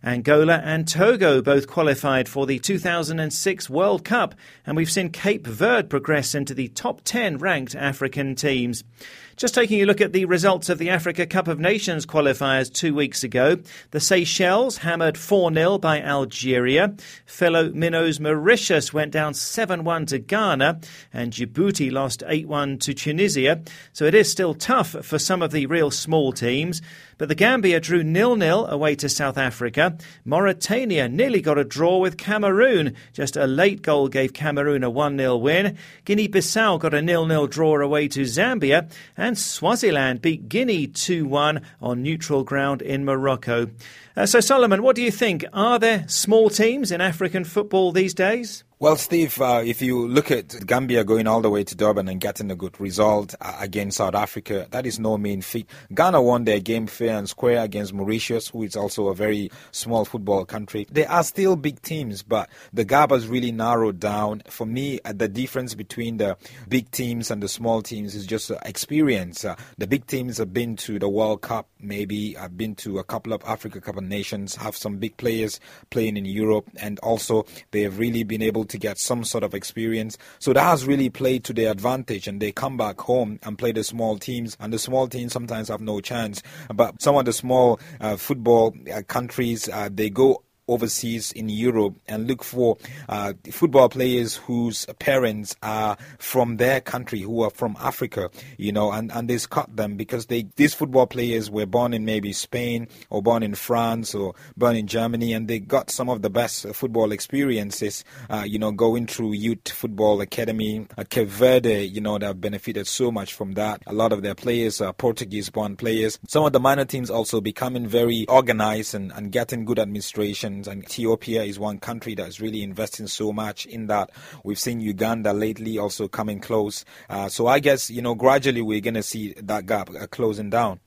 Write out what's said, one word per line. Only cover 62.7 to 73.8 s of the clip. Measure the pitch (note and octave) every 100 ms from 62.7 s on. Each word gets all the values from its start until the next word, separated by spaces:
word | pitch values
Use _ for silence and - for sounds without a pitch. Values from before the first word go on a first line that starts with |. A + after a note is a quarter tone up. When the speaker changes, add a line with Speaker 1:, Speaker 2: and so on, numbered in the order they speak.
Speaker 2:
the | -
gap | G#2 C3+ D3
has | C3+ A2
really | B2 B2
narrowed | A2+ A2+ A#2+ A2 F#2
down. | G#2 G#2 G#2+ G#2+ -
For | - A2
me, | A#2+ C#3 C3+ -
uh, |
the | G2+ A2+
difference | G2+ C3 C3+ B2+
between | A2 G2+ - A#2 A2+
the | G#2 F2+ - - -
big | B2+ A#2
teams | - B2 A#2 A2
and | G#2+
the | G2+
small | - A#2 A2+
teams | G#2 A2 G#2
is | G#2 F#2+
just, | A2 -
uh, | G#2+ -
experience. | F#2+ - D3 D3+ A2 F2+ E2 G#2
Uh, | E2+ - -
the | G2
big | C3+ -
teams | C3+ B2+ A2+
have | G#2
been | F#2+ A#2+ A2
to | - G#2
the | G2
World | G2+ A2 G#2+
Cup, | - A2+ - _
maybe, | G2+ G2+ G2+ G#2 G#2+
have | D2+ F#2 F2+
been | A2 G#2
to | - F#2+
a | F#2+
couple | A2+ A#2
of | A2 -
Africa | A2 A2
Cup | G2+